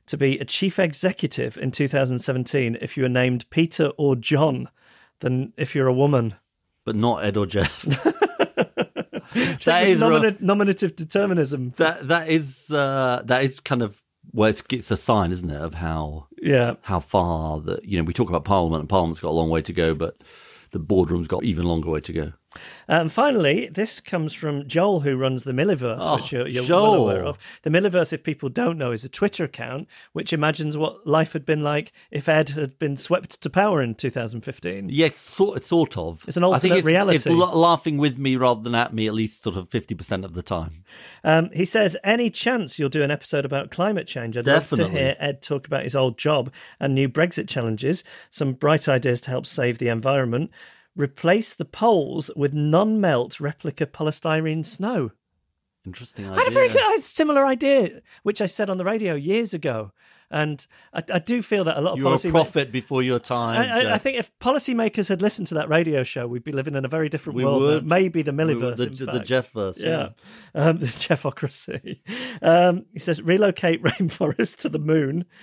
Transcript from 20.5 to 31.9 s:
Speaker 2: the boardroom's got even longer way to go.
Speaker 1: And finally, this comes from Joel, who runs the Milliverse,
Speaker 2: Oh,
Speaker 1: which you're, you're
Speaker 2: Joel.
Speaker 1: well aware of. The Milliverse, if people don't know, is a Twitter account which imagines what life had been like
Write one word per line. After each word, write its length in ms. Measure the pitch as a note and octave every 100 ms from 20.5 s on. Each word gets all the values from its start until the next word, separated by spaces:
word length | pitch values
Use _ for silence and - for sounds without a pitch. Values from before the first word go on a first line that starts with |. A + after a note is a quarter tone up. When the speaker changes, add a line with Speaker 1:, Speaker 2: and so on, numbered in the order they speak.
| - _
Speaker 2:
the 80 | -
boardroom's 480 | D#2 F#2+ E2 F2 D#2+
got 140 | F2+
even 200 | A#2+ E2 F2
longer 240 | E2 D#2+
way 100 | D#2
to 120 | -
go. 200 | E2 D2+ - _ - - - -
Speaker 1:
And 240 | E3 D#3+
finally, 560 | - C#4+ A#3+ D3 F3+ A#3+
this 320 | E3 A3 -
comes 320 | - F3 D#3
from 340 | - D#3 C#3+ C#3+
Joel, 340 | E3 G3+ F3+
who 140 | C#3+
runs 300 | C3 C3 C3
the 80 | C3+
Milliverse, 460 | B2+ G3+ D#3 B2 A2+
Speaker 2:
Oh, 160 | D#3+ D#3
Speaker 1:
which 160 | -
you're, 160 | C3 C3
you're 160 | B2
Speaker 2:
Joel. 260 | B2+ F3 G#3+
Speaker 1:
well 100 | F#3+
aware 220 | G#2+ G2 C#3
of. 120 | - - -
The 60 | D#3
Milliverse, 440 | E3 G3+ F3+ D#3+
if 80 | D3+
people 260 | - D3 C3+
don't 300 | B2+ A#3+ E3
know, 140 | B2+
is 120 | A2+
a 60 | C3
Twitter 340 | - G#3 -
account 440 | D#3+ - A#2+ C3+ F#3+ - -
which 180 | E3 -
imagines 420 | D#3+ D3+ D#3 D#3 D3
what 280 | D#3 - -
life 280 | D#3 D#3
had 100 | D#3
been 180 | C#3+ D3+
like 300 | D3 D3 -